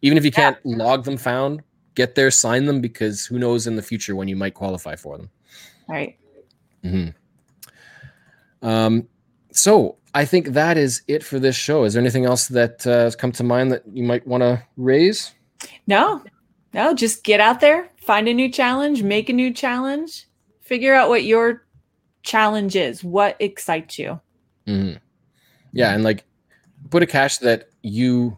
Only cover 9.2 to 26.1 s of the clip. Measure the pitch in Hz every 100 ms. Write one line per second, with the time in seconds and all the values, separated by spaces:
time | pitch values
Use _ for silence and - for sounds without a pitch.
9.2 | _ _ _ - - 208 110 - _ 139
10.2 | 143 185 156 135 160 165 139 120 - 147
11.2 | - 139 131 127 - 151 113 110 123 123
12.2 | 127 123 - 123 117 120 127 120 117 113
13.2 | 127 113 120 120 131 127 - 110 120 123
14.2 | 131 123 123 123 - - 127 135 175 214
15.2 | - _ _ _ - - - 202 349 381
16.2 | - _ _ _ _ - 254 277 226 220
17.2 | - 208 214 247 294 320 349 _ - 214
18.2 | 220 240 262 254 247 262 294 285 202 202
19.2 | 220 247 254 247 269 247 262 285 320 -
20.2 | - _ _ _ - 247 262 269 240 233
21.2 | - 220 233 240 _ _ _ _ _ _
22.2 | - 220 214 214 202 190 151 - 180 180
23.2 | 202 - 208 202 - 165 160 - - 165
24.2 | _ _ _ _ - 101 95 82 _ _
25.2 | _ _ _ _ _ 123 117 101 110